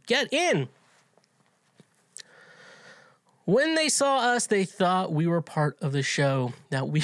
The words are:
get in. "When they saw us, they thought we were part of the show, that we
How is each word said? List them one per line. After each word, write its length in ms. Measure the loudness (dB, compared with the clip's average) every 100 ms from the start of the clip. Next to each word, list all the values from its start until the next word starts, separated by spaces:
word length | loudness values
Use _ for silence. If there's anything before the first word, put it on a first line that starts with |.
| -2
get 280 | -2 0
in. 340 | 0 0 0 -2 _ _ _ _ _ _ _ _ _ _ _ _ _ _ -20 -20 -20 -20 -20 -20 -20 -20 -20 -20 _ _ _ 0
"When 300 | 2 2 2
they 120 | 0
saw 320 | 0 2 2
us, 280 | 2 0 0
they 180 | 0 0
thought 480 | 0 0 2 0
we 140 | 0 0
were 140 | 0
part 360 | -2 -2 -2 -2
of 100 | -4
the 120 | -2
show, 500 | -2 0 0 0 -2 -6 -6
that 200 | -4 -2
we 120 | 0